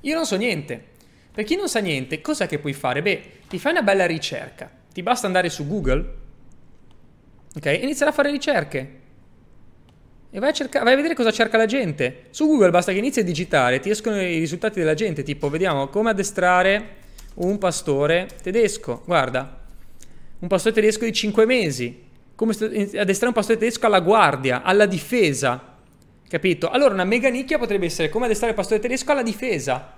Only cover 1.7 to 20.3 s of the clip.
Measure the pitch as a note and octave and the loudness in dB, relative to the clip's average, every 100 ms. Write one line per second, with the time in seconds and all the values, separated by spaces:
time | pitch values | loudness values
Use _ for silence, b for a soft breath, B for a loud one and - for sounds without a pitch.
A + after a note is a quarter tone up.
1.7 | A#3 G3 C#3 B2+ D#3+ - D4+ - D3 D3 | -2 0 -2 -4 -6 -4 -2 -2 -2 -4
2.7 | C#3 C3 C3 F#3 F3+ - B - F#3 C#4 | -4 -2 0 0 -2 -6 B -10 -4 0
3.7 | F4 G#3 G3 F3+ D#3+ - B2+ B2 - - | 2 2 4 2 0 -6 -8 -10 -14 -18
4.7 | - _ - F3+ A#3+ G3 F3+ F3 - C#3+ | -18 _ -8 -2 0 0 0 0 -4 -6
5.7 | G#3 C3 B2+ - - - - - - - | -2 0 0 -2 -12 -16 -20 -20 -20 -20
6.7 | - - - - - - - - - D3+ | -20 -20 -20 -20 -20 -20 -20 -18 -8 -2
7.7 | D#3 C4 D#4 D4 D4+ C#4+ C#4+ - B3 D3 | -2 -2 0 0 2 0 0 0 0 -2
8.7 | C#3+ C3 - - - - - - - - | -8 -8 -16 -20 -20 -20 -20 -20 -20 -20
9.7 | - - - - - - - C4 D#4 C4 | -20 -20 -20 -20 -20 -14 -2 -2 -2 -2
10.7 | C#4 A#3 C4+ D#4 D#4+ A3+ A3 A3 A3+ A3 | 2 4 4 2 2 0 2 2 4 2
11.7 | C4+ G3 D3+ B2+ - - - D4+ D4+ F#3 | 2 -2 -2 -4 -4 -18 -2 2 6 6
12.7 | F3 F3 F#3+ B3 B3+ F3+ D#3 F3 D3+ B2 | 6 2 -2 0 0 -2 -2 0 2 4
13.7 | B2+ F#3+ G#3+ A3 G#3 F3+ E3 D#3+ F3 A3 | 2 0 -2 -2 -2 -2 -2 -2 -2 -4
14.7 | G3+ D#3+ D#3 G#3+ D3 C#3 C#3+ C#3+ D#3 F#3+ | 0 0 0 -2 -4 -6 -4 -4 0 0
15.7 | C#3+ C#3 G3+ A3+ G3+ G3 - F3+ F3+ F#3 | 0 -2 0 0 0 -2 0 4 4 4
16.7 | G3+ A3 - B B B - F3 G3+ F#3 | 2 -4 -18 B B B -4 -2 0 -2
17.7 | D#3+ - C#3 D3 E3+ F#3 - F#3 G#3+ A3 | -2 -2 0 2 0 -2 -10 -2 2 2
18.7 | - - A#2+ - E3+ C3 B2 C#3+ - - | 0 -8 -8 0 0 2 -2 -6 -14 -18
19.7 | - - - b b b | -18 -18 -18 b b b